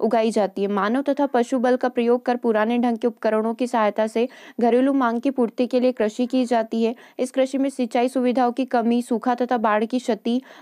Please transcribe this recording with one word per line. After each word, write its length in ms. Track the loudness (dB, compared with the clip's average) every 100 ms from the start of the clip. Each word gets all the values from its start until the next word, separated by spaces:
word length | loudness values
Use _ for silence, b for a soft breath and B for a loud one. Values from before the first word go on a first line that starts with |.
उगाई 300 | 0 2 2
जाती 320 | 2 0 -2
है। 60 | -2
मानव 340 | 0 0 0
तथा 240 | -2 0 0
पशु 320 | 0 0 0
बल 180 | 0 0
का 120 | 0
प्रयोग 360 | 0 0 0
कर 120 | 0 -2
पुराने 420 | 0 0 2 0
ढंग 200 | 0 0
के 80 | -4
उपकरणों 480 | -2 -2 0 -2
की 120 | -4 -2
सहायता 400 | 0 0 0 -2
से 220 | -2 -4 B B -2
घरेलू 320 | 2 2 2
मांग 280 | 2 0 0
की 100 | -2
पूर्ति 360 | 0 -2 -2 -2
के 140 | 0
लिए 120 | 0
कृषि 340 | 0 -2 -2 -2
की 180 | -2
जाती 400 | 0 -2 -2 -2
है। 100 | -2 -2 B -6
इस 120 | -4
कृषि 280 | 0 0 0
में 120 | -2
सिंचाई 380 | -2 -2 0 0
सुविधाओं 440 | 0 0 2 0
की 120 | 0
कमी, 380 | -2 0 2 0
सूखा 320 | 0 -2 -2
तथा 220 | -2 -2 0
बाढ़ 280 | 0 0
की 140 | 0 -2
क्षति, 440 | -2 -4 -2 -4 B B